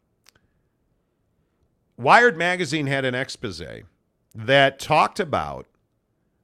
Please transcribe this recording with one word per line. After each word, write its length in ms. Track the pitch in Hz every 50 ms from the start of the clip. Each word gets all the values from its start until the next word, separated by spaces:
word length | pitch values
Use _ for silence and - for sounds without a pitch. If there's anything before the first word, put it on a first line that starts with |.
| _ _ _ _ _ _ _ _ _ _ _ _ _ _ _ _ _ _ _ _ _ _ _ _ _ _ _ _ _ _ _ _ _ _ _ _ _ _ _
Wired 400 | - 117 143 185 226 240 240 180
Magazine 480 | 160 170 180 180 180 180 123 151 156 143
had 180 | 135 139 135 131
an 100 | 131 123
expose 460 | 127 135 - - - - 107 90 80 85 62 57 55 53 _ _ _ _ _ _ _ _ _ -
that 420 | 104 110 113 135 139 139 139 139 -
talked 400 | - - 151 160 202 208 - -
about 460 | 190 151 117 90 76 73 69 65 - _ _ _ _ _ _ _ _ _ _ _ _ _ _ _